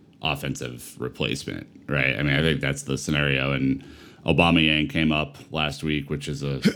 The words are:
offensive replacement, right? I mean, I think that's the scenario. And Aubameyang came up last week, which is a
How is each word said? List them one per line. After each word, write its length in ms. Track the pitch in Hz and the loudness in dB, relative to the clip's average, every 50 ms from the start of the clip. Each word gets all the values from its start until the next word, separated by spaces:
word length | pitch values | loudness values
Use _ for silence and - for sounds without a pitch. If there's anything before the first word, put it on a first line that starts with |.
| - - - - | -20 -20 -10 -6
offensive 760 | - 78 73 71 73 71 65 - 65 62 62 60 - - - - | -4 -4 -2 -2 -4 -4 -6 -6 -6 -8 -10 -12 -14 -16 -12 -10
replacement, 640 | 60 58 - - 76 53 55 - - - 50 50 50 - - - - | -10 -8 -4 -2 -2 -2 -2 -4 -6 -6 -8 -8 -10 -14 -20 -16 -6
right? 320 | - 71 69 65 67 60 52 | -2 0 0 2 2 0 0
I 20 | |
mean, 140 | 71 73 69 | 0 2 2
I 60 | 73 | 4
think 200 | 80 82 76 69 | 4 4 2 2
that's 220 | 69 69 69 - - | 0 -2 -2 -4 -4
the 140 | 69 67 | -4 -4
scenario. 540 | 67 - - 76 73 73 71 67 67 65 69 69 | -4 -2 0 0 2 2 2 2 0 0 0 0
And 300 | 65 67 67 67 - - - - - - - - - - | 0 2 0 0 -2 -4 -12 -20 -20 -20 -20 -20 -4 0
Aubameyang 640 | - 76 76 85 85 85 85 78 78 78 78 76 73 | 2 4 6 6 6 6 6 6 4 4 2 0 0
came 220 | - 80 80 78 | 0 0 2 2
up 260 | 76 76 76 73 - - - - | 2 0 -2 -4 -8 -14 -14 -8
last 320 | - 78 76 76 71 - - | -4 -4 -2 -2 -4 -4 -4
week, 260 | 78 76 76 69 - | -2 -2 -2 -4 -4
which 180 | 78 69 - | -6 -6 -6
is 160 | 76 73 71 71 | -6 -6 -6 -4
a 180 | 71 69 65 - - - | -4 -2 0 0 0 0